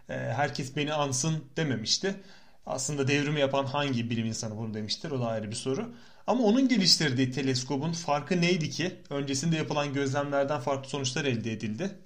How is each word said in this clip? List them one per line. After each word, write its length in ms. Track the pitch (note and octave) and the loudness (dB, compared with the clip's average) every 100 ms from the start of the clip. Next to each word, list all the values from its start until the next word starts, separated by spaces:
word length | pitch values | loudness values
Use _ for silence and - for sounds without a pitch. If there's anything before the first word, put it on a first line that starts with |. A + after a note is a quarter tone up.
| - | -10
e, 40 | |
herkes 600 | C3 B2+ A#2+ C#3+ - B2+ D3+ | -6 -4 0 -2 -2 -6 -4
beni 180 | D3 | -2
ansın 500 | D3+ C#3+ B2+ D#3+ D#3+ - - | 0 0 0 0 -2 -4 -4
dememişti. 580 | D3+ G#2+ G#2+ - F#3+ G3 - - - - - | -2 -2 0 0 0 -4 -12 -20 -20 -18 -8
Aslında 420 | C3 C#3 D3 C3 | -4 -4 0 2
devrimi 320 | C#3+ C#3+ D3+ | 2 2 2
yapan 260 | C3+ C#3 C3 | 2 2 0
hangi 440 | C#3+ C#3+ A#2 A#2 | -2 0 0 -2
bilim 160 | A#2 A2+ | -2 -2
insanı 320 | A2 A2+ G#2+ | -2 -6 -6
bunu 160 | A2+ | -6
demiştir, 380 | G#2+ G#2 - E3 | -6 -4 -6 -4
o 80 | C3+ | -2
da 80 | A#2 | -2
ayrı 220 | A2+ G#2+ | -2 -4
bir 60 | A#2 | -6
soru. 380 | C3 C3+ A#3+ - - - - | -2 -2 -4 -10 -20 -12 0
Ama 160 | A#3 | 4
onun 240 | B3+ B3+ C4 | 6 6 6
geliştirdiği 640 | A#3 F3 - D3+ B2 B2+ | 6 6 6 4 2 2
teleskobun 600 | D3 C3 B2+ - C#3 D#3+ | 2 0 0 0 -2 -2
farkı 500 | E3 - C#3+ C#3+ F3+ | -4 0 0 2 2
neydi 280 | E3+ F#3 D3+ | 4 2 0
ki 260 | - F3 - - | -2 -4 -4 -6
öncesinde 460 | C#3+ C#3 C3 E3 D#3 | -4 -2 0 2 0
yapılan 380 | C#3 D3 C#3+ | 0 0 0
gözlemlerden 680 | C3+ C#3 C#3 C#3+ C#3 C#3 D3 | 0 0 0 0 2 2 0
farklı 300 | C#3+ C3+ C3 | 0 -2 -2
sonuçlar 360 | D3 C3 D#3+ C#3+ | -4 -2 0 0
elde 260 | A#2 A2 | 0 -2
edildi? 380 | G#2+ A2 G#2+ F#3+ - | -4 -4 -4 -6 -6